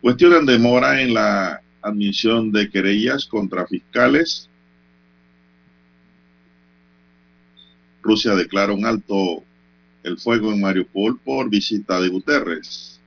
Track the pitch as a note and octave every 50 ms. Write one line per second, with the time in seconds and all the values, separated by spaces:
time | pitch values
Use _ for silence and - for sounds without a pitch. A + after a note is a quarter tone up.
0 | - A#2 B2 B2 F3 F3 F3 E3 D3+ C3+ B2 A2+ A#2 A#2+ B2 B2+ B2+ C#3 C#3 C3+
1 | C3 B2 A2+ A2 G#2+ G#2 G2+ G2+ F#2+ F2+ D2+ - _ _ _ _ - G#2 G#2 G#2
2 | G#2 G2+ G2 - - A2 A2+ A#2 A2+ A2 G#2 G#2+ G2+ G2+ - G2 F#2 G2 G2+ G#2+
3 | A2 C3 C3+ C#3 - - - G#2+ F#2+ F#2 F#2 F#2 F2+ - F#2+ F3 _ _ - B2+
4 | B2 B2+ C#3 D3 E3 - - - - _ _ _ _ _ _ _ _ _ _ _
5 | _ _ _ _ _ _ _ _ _ _ _ _ _ _ _ _ _ _ _ _
6 | _ _ _ _ _ _ _ _ _ _ _ _ _ _ _ _ _ _ _ _
7 | _ _ _ _ _ _ _ _ _ _ _ _ - _ _ _ _ _ _ _
8 | - A2 A2 G#2+ - A#2 G2+ F#2 F2 - F#2+ G2 G2+ G2+ G#2 G2 G#2 A2+ A2+ G#2+
9 | - - G#2 G2 F#2+ F2+ E2 - - _ _ _ _ _ _ _ _ _ _ _
10 | _ E2+ F2+ E2 - A#2 A#2 A2+ G#2+ A2 G#2+ G2+ G2+ F#2+ F#2 F#2 F2 - _ G2
11 | G2+ A2+ B2 - _ C3 C3+ C3+ B2+ - G#2 G2+ - - A2 G2+ G2+ - F#2+ F2+
12 | F#2 F#2 F2+ F#2+ - - D3 C#3+ B2 F2 E2 D#2 - - - - - - - _
13 | _